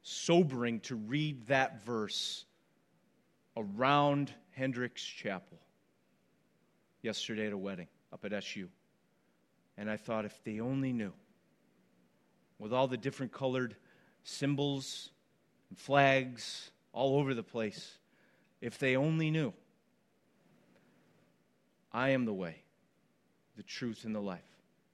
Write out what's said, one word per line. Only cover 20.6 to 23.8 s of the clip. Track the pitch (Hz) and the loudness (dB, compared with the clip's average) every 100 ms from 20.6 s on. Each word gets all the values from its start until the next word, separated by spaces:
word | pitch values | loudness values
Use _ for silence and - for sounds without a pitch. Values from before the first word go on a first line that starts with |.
| _ _ _ _ _ _ _ _ _ _ _ _ _ | _ _ _ _ _ _ _ _ _ _ _ _ _
"I | 117 135 | 0 4
am | 131 | 4
the | 113 | 2
way, | 95 85 82 - _ _ _ _ _ _ _ _ 107 | 0 -4 -8 -16 _ _ _ _ _ _ _ _ -18
the | |
truth, | - - | -14 -6